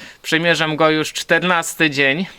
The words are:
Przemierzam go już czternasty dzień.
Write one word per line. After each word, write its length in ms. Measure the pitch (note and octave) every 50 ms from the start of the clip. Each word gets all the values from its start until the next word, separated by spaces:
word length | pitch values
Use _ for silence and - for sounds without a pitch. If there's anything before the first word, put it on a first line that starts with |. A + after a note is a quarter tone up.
| - - - -
Przemierzam 540 | - - E3 D#3+ E3+ F3 E3 D3+ D#3+ D#3 D3+
go 140 | C#3+ D#3+ D#3
już 240 | D#3 D#3 D3+ - -
czternasty 760 | - - - F3 D#3+ E3 F3+ F3+ E3 - - - - E3 D#3
dzień. 360 | C#3 C#3+ C#3+ C3+ C#3 D#3+ F#3+ - -